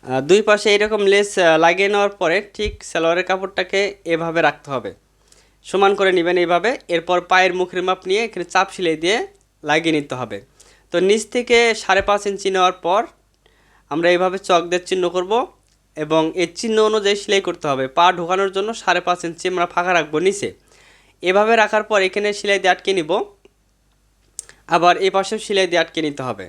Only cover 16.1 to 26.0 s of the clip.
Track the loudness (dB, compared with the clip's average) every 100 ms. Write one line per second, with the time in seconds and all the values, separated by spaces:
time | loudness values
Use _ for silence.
16.1 | 0 0 -2 -4 -4 -2 2 2 2 0
17.1 | -2 0 -2 -2 -6 -4 -4 -2 2 2
18.1 | 2 -2 -2 -2 -2 -6 -6 -2 0 0
19.1 | -4 -4 -6 -6 -2 -2 -2 0 0 0
20.1 | 0 0 -2 -8 -10 _ _ _ _ _
21.1 | _ 0 2 4 4 4 2 0 0 0
22.1 | 0 -4 -4 0 0 2 0 0 -2 0
23.1 | -4 -4 _ _ _ _ _ _ _ _
24.1 | _ _ -20 -20 -20 -2 2 4 4 2
25.1 | 0 -2 -6 -4 0 2 0 0 -2